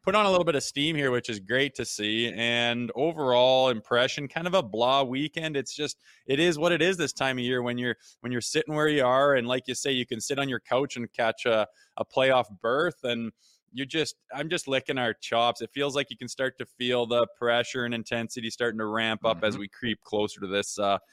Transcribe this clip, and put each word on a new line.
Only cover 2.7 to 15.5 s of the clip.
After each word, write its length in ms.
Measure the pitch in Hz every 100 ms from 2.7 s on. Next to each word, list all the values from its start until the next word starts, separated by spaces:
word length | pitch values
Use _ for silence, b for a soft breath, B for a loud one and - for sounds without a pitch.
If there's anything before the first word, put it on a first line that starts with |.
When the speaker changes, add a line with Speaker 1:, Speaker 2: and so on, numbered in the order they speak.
| 120 120
Speaker 1:
overall 760 | 117 156 160 135 123 127 131 131
impression, 580 | 117 - 120 127 - 139
kind 180 | - 175
of 60 |
a 100 | 185
blah 400 | 123 107 120 139
weekend. 540 | 135 131 147 - 160 143
It's 180 | 123
just, 260 | - 147 - b b -
it 120 | 139
is 200 | 175 147
what 120 | 170
it 120 | 170
is 140 | 170 185
this 160 | 147
time 240 | - 135 127
of 60 |
year 180 | 123 127
when 160 | 120 120
you're, 180 | 123 113 B B
when 100 | 120
you're 120 | 123
sitting 320 | - 156 156
where 140 | 151 151
you 160 | 147
are. 300 | 127 131 143
And 140 | 135 120
like 140 | 127 -
you 80 |
say, 160 | 123 143
you 160 | 131 123
can 140 | 113
sit 180 | - 139
on 100 | 139
your 120 | 120
couch 360 | - 127 143 127
and 140 | 117
catch 340 | - 117 113 123
a, 200 | 110 104 b b -
a 80 |
playoff 400 | 110 - 131 131 120 95
berth. 420 | 113 135 175 -
And 280 | 127 117 113 - b b _
you 140 | 120 135
just, 300 | 160 143 - _
I'm 180 | 131 156
just 180 | 170 -
licking 300 | 131 127 135
our 160 | 120
chops. 480 | 107 - 117 120